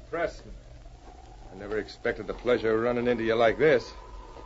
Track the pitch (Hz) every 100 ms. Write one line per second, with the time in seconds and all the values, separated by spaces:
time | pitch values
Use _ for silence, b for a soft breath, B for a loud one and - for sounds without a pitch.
0 | - 156 170 - - - - - - -
1 | - - - - - 92 101 107 98 -
2 | 117 117 101 95 113 120 110 110 117 120
3 | 120 120 113 113 117 98 147 131 - -
4 | - - - -